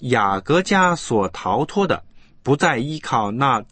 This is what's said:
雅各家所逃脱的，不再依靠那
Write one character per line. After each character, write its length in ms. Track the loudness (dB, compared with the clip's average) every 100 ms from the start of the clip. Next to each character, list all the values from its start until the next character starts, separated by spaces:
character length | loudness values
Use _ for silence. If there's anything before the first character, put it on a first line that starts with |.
雅 380 | 0 2 2 0
各 200 | 0 0
家 340 | 2 2 2
所 320 | 0 -2 0 0
逃 360 | -4 -2 -2
脱 220 | 0 -2 0
的， 180 | -2 -6 -20 -20 -10
不 120 | -2
再 220 | 2 2 0
依 220 | -4 -8
靠 320 | -2 -2 -2
那 320 | 0 0 0 -4